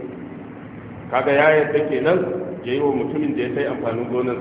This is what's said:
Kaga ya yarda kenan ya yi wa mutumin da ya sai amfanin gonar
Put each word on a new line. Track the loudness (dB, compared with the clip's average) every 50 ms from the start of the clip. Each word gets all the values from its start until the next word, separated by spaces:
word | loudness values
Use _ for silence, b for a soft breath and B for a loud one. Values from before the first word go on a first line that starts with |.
| -8 -10 -12 -12 -14 -14 -14 -14 -14 -14 -16 -16 -16 -16 -16 -16 -14 -14 -14 -14 -8 -2
Kaga | 0 0 2 4 4
ya | 6 6 8 6 6 4
yarda | 4 2 2 2
kenan | 2 0 2 2 4 4 4 2 0 -2 -4 -6 -8 -8 -8 -4
ya | -2 0
yi | 2 2
wa | 2
mutumin | 2 0 -2 -2 -2 -2 -2 0 0 -2
da | -2
ya | -2 -2
sai | -2 -2 -2
amfanin | -2 -2 -2 -2 -2 -2 -2 -2
gonar | -2 0 0 0 -2 -2